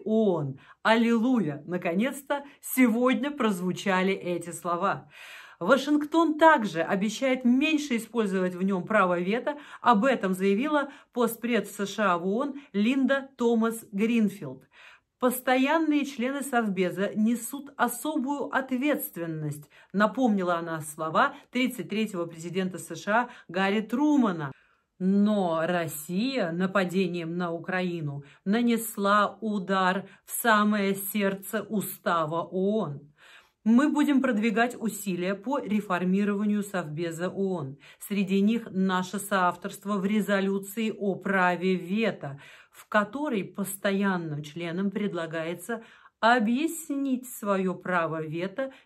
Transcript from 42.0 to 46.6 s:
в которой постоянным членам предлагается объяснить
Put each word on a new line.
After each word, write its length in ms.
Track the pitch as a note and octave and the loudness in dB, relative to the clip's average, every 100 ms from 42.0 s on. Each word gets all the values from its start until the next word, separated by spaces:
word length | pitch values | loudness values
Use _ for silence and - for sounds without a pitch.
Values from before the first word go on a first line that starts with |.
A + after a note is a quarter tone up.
| A3 E3 D3 C#3 - - - | 0 -2 -8 -12 -16 -20 -20
в 160 | - - | -20 -2
которой 560 | G#3+ G#3 C4 D4+ A3+ | 0 0 -2 -4 -4
постоянным 1000 | F3 - F#3+ - G3+ G3 G3 F#3 E3 D3 | -4 -8 -8 -4 -2 0 0 0 -4 -8
членам 480 | D3+ E3+ E3+ E3+ G3+ | -10 -8 -6 -4 -2
предлагается 920 | G3+ G#3 E3+ E3 D#3+ D#3+ F3 - A3+ - - - - | -2 -4 -4 -6 -6 -6 -8 -8 -10 -10 -20 -20 2
объяснить 1080 | A3 B3 G#3+ B3 | 4 6 4 2